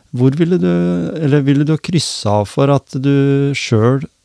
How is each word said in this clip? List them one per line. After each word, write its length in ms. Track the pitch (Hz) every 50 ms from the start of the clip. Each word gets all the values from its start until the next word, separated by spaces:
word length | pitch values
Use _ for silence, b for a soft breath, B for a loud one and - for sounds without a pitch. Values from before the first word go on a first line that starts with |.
| B _
hvor 240 | - 120 127 135 139
ville 240 | 160 170 165 185 175
du, 80 | 180 180 175 175 175 175 180 175 170 - -
eller 280 | 160 160 135 139 147
ville 220 | 135 139 139 139 151
du 60 | 147 160
ha 60 | 147
krysset 480 | - - 185 160 - - - - - 104
av 160 | 104 104 104
for 240 | - - 139 139 139
at 240 | 143 131 - - - 139
du 500 | 131 143 139 139 139 139 139 139 143 139 139
selv, 500 | - - - 120 110 110 120 135 135 160 - _ _ _